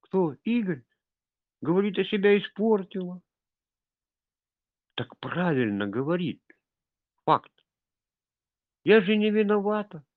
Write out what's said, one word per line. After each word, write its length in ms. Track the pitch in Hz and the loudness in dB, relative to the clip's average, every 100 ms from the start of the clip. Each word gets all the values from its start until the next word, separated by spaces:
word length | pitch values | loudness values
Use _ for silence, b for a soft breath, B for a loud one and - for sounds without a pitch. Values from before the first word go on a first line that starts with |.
Кто? 340 | _ 190 170 127 | _ -2 -2 -2
Игорь? 400 | - 240 196 143 _ _ _ _ _ _ _ _ | -2 -2 -2 -6 _ _ _ _ _ _ _ _
Говорит, 380 | 135 180 208 190 | -2 0 0 -2
я 60 | |
себя 340 | 196 214 196 202 | -2 0 4 2
испортила. 840 | - - 220 208 180 196 180 180 _ _ _ _ _ _ _ _ _ _ _ _ _ _ _ _ _ | 0 -4 0 0 -2 -10 -10 -12 _ _ _ _ _ _ _ _ _ _ _ _ _ _ _ _ _
Так 220 | - 117 - | -12 -12 -10
правильно 680 | 131 170 180 139 117 101 101 | -8 -2 0 0 0 -2 -4
говорит. 560 | 117 139 175 170 - _ - _ _ _ _ _ _ | -4 -4 -2 -4 -8 _ -20 _ _ _ _ _ _
Факт. 280 | - 147 - _ _ _ _ _ _ _ _ _ _ _ _ _ | 2 2 0 _ _ _ _ _ _ _ _ _ _ _ _ _
Я 160 | 151 220 | 4 4
же 160 | 180 214 | 6 0
не 140 | 214 | 2
виновата. 760 | 214 208 208 202 214 208 165 _ | 0 2 0 0 -4 -6 -14 _